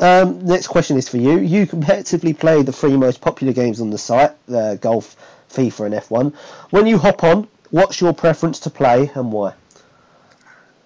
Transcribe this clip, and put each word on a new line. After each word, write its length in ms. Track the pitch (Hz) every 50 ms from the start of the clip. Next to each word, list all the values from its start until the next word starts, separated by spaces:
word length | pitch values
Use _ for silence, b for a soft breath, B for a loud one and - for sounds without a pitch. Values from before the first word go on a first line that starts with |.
um, 440 | 180 180 180 185 190 185 180 180 185
next 220 | 175 175 185 - -
question 280 | - 175 160 - 147
is 120 | 131 127 -
for 80 | - 120
you. 200 | 120 135 160 175
You 280 | 196 170 165 208 196
competitively 680 | - - 170 151 143 - - 127 - - 165 - 165 151 -
play 240 | - 160 160 151
the 100 | 135 131
three 240 | 131 - - 143 135
most 240 | 139 131 127 123 -
popular 320 | - 170 - - 135 135
games 280 | 120 127 123 120 107 113
on 100 | 113 107
the 80 | 107 104
site, 340 | - - 120 127 143 151 - _ _ -
uh, 220 | 123 117 110 107 101
golf, 420 | 92 - 113 117 110 - - _ b b b b b b b
fifa, 360 | - 135 131 113 - - 107
and 80 | 104 104
F 160 | 104 - -
one. 240 | 110 117 135 143 - B B B B B B B
When 160 | - 196 214
you 120 | 220 226 180
hop 240 | 139 202 - - -
on, 220 | 165 175 208 208 - _ _ _ _
what's 300 | - 160 190 - - -
your 120 | 180 175
preference 480 | 160 - - 165 156 - - 165 147 -
to 100 | - 160
play 400 | - - 139 123 120 127 139 143 -
and 180 | 139 127 117
why? 220 | 110 104 101 92 - _ _ _ _ b b b b b b b b b b b b b b b b b b b b b _